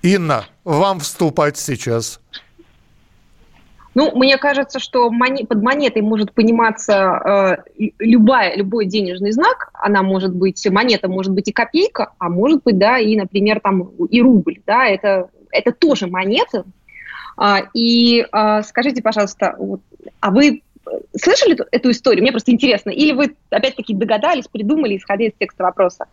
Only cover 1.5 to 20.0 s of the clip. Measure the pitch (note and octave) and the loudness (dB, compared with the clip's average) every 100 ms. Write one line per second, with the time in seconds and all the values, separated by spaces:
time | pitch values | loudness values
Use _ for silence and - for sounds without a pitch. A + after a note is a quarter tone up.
1.5 | C#3+ - C3 - A#2 A2+ - _ - _ | -2 -8 -6 -4 -4 -4 -14 _ -20 _
2.5 | _ - _ _ _ _ _ _ _ _ | _ -20 _ _ _ _ _ _ _ _
3.5 | _ _ _ - B3 D4+ A#3+ C4 C4+ C#4+ | _ _ _ -4 0 0 2 2 2 0
4.5 | C#4 C4+ C4+ - B3+ A#3+ A#3 B3 C4+ A3 | -2 -4 -8 -4 0 0 0 -2 -4 -4
5.5 | A3 A3+ C#4+ C4+ G#3 G#3+ A3 G#3 - A3 | -2 0 0 0 0 -2 -2 -2 2 2
6.5 | A#3 A3+ G#3+ - G3+ F#3+ - - G3+ F#3+ | 4 0 -2 0 2 2 0 0 2 2
7.5 | F3+ - - G#3+ _ A3+ A#3+ G#3+ C4 F#3 | -2 -6 -6 -6 _ 4 6 6 4 2
8.5 | F#3+ G3 A3+ G3 G#3+ F#3 F3+ G3+ A3+ F#4+ | -2 -4 -2 -2 -2 -4 -4 -2 2 2
9.5 | B4 - - G3+ G3+ F#3+ F#3+ F#3+ F3+ F#3+ | 0 -8 -6 0 2 2 0 -2 0 -2
10.5 | F#3 G#3 G3 B3 G#3 F#3+ F#3 F#3+ G3 G3+ | 0 0 2 2 0 -2 -4 -2 -2 -2
11.5 | A3+ A#3 D#4+ G#4 - - _ F3 F3 B3 | -4 -2 0 -2 -2 -8 _ -4 0 2
12.5 | D4+ - F#3+ G#3 B3+ G#3+ G#3+ F#3+ G3+ G#3 | 2 2 2 2 2 0 0 -2 0 0
13.5 | G3 G3 F#3+ F#3 - E3+ A#3 B3+ A3+ E3 | 0 0 -2 -4 -6 0 4 6 4 2
14.5 | - - A3+ B3+ F#3+ G#3 F#3+ F3+ _ _ | -6 -2 0 2 0 0 -2 -4 _ _
15.5 | - A#3+ B3 D#4+ B3+ F#3 F#3 F#3+ C4+ A#4+ | -2 -2 0 0 0 -2 -4 -2 -2 -2
16.5 | G#3+ F#3+ - _ - - - - - G3+ | -4 -8 -20 _ -20 -20 -18 -18 -2 0
17.5 | G3 - A#3 A#3 A#3 A#3+ A#3 - G#3+ G#3+ | 0 -2 -2 0 4 4 2 0 0 2
18.5 | G#3+ G#3+ - C4+ B3 A3 G#3+ G3+ - F#3+ | 0 -2 -2 -2 -2 -2 0 -4 -2 -4
19.5 | - G3 F#3+ _ - | -4 -10 -10 _ -20